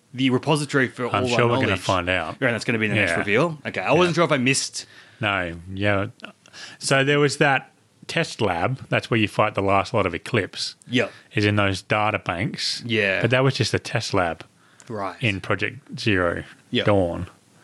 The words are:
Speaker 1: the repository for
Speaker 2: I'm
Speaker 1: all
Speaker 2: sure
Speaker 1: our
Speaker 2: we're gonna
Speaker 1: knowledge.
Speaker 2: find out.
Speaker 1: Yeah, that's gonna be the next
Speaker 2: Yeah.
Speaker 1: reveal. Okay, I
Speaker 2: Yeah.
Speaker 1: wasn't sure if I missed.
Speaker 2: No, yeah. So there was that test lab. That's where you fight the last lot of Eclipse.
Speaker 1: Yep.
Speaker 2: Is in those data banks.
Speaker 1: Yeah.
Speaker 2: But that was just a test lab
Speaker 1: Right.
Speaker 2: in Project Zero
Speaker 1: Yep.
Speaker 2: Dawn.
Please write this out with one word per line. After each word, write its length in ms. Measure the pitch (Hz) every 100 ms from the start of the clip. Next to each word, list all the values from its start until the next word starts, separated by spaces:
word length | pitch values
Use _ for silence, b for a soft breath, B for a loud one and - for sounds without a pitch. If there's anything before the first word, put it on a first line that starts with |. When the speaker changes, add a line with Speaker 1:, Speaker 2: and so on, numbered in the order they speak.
| _
Speaker 1:
the 160 | 123 131
repository 560 | 123 - 156 147 143 123
for 200 | - 120
Speaker 2:
I'm 120 | 104
Speaker 1:
all 40 | 101
Speaker 2:
sure 120 | 120
Speaker 1:
our 60 | 120
Speaker 2:
we're 60 | 120
gonna 100 | 117
Speaker 1:
knowledge. 120 | 95
Speaker 2:
find 280 | - 95 87
out. 280 | 92 80 -
Speaker 1:
Yeah, 120 | 131
that's 120 | 113
gonna 140 | - 117
be 80 | 107
the 80 |
next 180 | 110 95
Speaker 2:
Yeah. 60 | 82
Speaker 1:
reveal. 400 | 82 104 170 151 117
Okay, 140 | 110
I 60 | 95
Speaker 2:
Yeah. 40 | 151
Speaker 1:
wasn't 160 | 180
sure 100 | 160
if 60 | 165
I 60 | 143
missed. 500 | 123 131 - - - B B -
Speaker 2:
No, 340 | 107 98 87 85 87
yeah. 320 | 95 101 101 104 - - - - B B B
So 240 | - 139
there 160 | 135 147
was 200 | 147 -
that 340 | 151 135 - _ _ _ -
test 340 | - 160 -
lab. 460 | 104 87 95 131 -
That's 200 | 120 -
where 80 | 120
you 80 | 104
fight 280 | - 107 104
the 60 |
last 300 | 98 98 95
lot 140 | 113 92
of 80 |
Eclipse. 640 | 82 - 117 90 - - - -
Speaker 1:
Yep. 220 | 123 107 B B
Speaker 2:
Is 100 | - 104
in 100 | 104
those 260 | 101 95
data 380 | - 107 107 104
banks. 600 | - 85 120 - - - 120
Speaker 1:
Yeah. 340 | 110 101 95
Speaker 2:
But 100 | -
that 120 | 127
was 120 | 135
just 200 | 123 110
a 40 | 95
test 340 | - 120 -
lab 300 | 101 87 80 - _ b b -
Speaker 1:
Right. 280 | 110 98 90
Speaker 2:
in 200 | 117 98
Project 580 | - 101 104 110 - 185
Zero 460 | 117 95 87 87 - - _
Speaker 1:
Yep. 160 | 123 107
Speaker 2:
Dawn. 400 | 101 87 85 90 - _ B